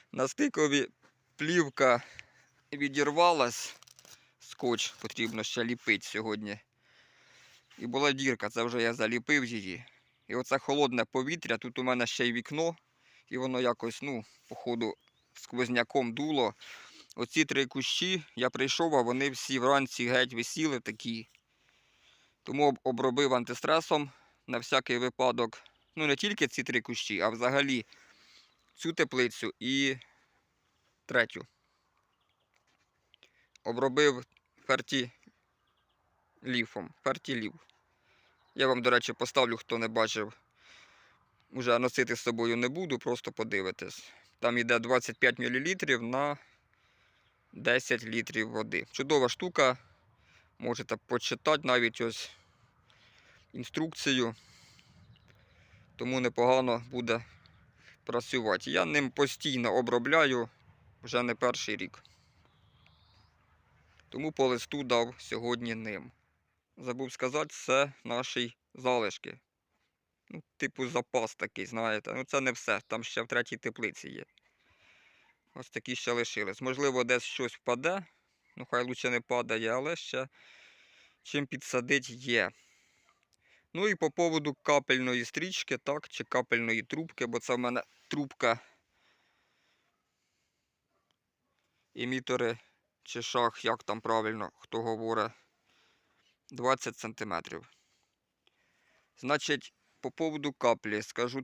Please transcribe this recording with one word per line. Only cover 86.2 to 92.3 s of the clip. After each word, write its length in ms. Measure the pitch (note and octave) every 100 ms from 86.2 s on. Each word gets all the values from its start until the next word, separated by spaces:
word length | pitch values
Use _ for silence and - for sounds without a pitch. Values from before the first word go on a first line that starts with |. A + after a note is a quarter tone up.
капельної 580 | B2+ B2+ B2 A#2 A2+ A2+
трубки, 440 | - C#3+ E3 - A#2+
бо 140 | A#2
це 140 | -
в 40 | B2
мене 240 | B2 B2 - _ -
трубка. 500 | D3 C#3 - B2 A#2 - _ _ _ _ _ _ _ _ _ _ _ _ _ _ _ _ _ _ _ _ _ _ _ _ _ _ _ _ _ _ _ _
Емітери 640 | A#2+ B2 C3 B2